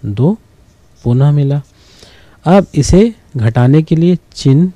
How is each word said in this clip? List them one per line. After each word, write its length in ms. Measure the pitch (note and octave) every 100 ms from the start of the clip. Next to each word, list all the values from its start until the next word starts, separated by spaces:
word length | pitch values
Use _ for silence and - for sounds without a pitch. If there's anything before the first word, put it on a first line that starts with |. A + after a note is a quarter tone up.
दो 320 | G#2 G2+ C#3 A3 _ _ _ _ _ _
पुनः 300 | A#2+ A#2+ C#3+
मिला। 280 | D3 C#3 C#3+ - _ _ _ - _ - _ -
अब 200 | F#3+ F3+
इसे 380 | - C3+ F3+ A#3 A3 _ C3+
घटाने 460 | A2+ A#2 B2 D3
के 140 | D#3+ D#3+
लिए 220 | E3+ F3 _
चिन्ह 380 | - C3+ C#3 F#3